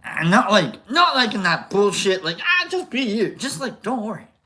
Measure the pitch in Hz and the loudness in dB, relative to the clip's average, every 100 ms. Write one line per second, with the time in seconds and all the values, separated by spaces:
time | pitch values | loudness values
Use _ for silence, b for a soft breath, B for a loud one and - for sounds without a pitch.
0 | - - 165 202 247 208 156 - - 285 | -8 -2 4 4 6 4 2 -4 -4 2
1 | 349 277 233 208 180 165 - 196 202 180 | 4 4 0 0 0 -2 -2 2 2 2
2 | 196 185 156 170 339 359 349 370 349 240 | 0 0 -2 -6 0 0 0 -4 -4 -4
3 | 262 208 190 - 262 - 262 - - 254 | -2 0 -2 -2 -8 -6 -8 -8 -6 -6
4 | 214 190 - _ | -6 -8 -14 _